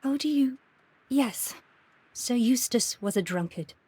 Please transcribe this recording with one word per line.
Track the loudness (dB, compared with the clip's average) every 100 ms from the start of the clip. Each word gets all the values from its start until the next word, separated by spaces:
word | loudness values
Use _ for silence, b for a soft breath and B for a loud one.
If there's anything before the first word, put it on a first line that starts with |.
Oh, | 0 0
do | 0
you? | 2 2 0 _ _ _ _ _
Yes. | 0 0 -2 -10 -10 -20 _ _ _ _
Sir | -10 -2
Eustace | 2 4 2 2 0 0 -4
was | -4 -2
a |
drunkard. | -2 -2 -4 -6 -12 -12